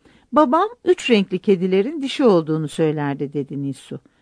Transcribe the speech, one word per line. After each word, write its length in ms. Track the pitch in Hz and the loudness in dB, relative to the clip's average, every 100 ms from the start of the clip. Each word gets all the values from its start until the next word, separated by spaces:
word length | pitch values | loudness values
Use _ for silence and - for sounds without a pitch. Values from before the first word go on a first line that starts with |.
| _ _ _ | _ _ _
"Babam 380 | 302 302 320 427 480 339 | 2 2 2 0 -2 0
üç 240 | 359 - | 0 2
renkli 300 | 214 190 180 | 2 2 -2
kedilerin 640 | - 185 185 190 220 320 | 0 0 2 0 0 -4
dişi 220 | 269 - | -6 2
olduğunu 440 | 254 175 156 156 151 | 4 4 2 -2 -4
söylerdi," 680 | - 156 151 143 143 143 | -2 -2 0 -4 -4 -6
dedi 280 | 147 135 139 | -6 -8 -6
Nisu. 380 | 139 131 - 135 _ _ | -8 -10 -14 -16 _ _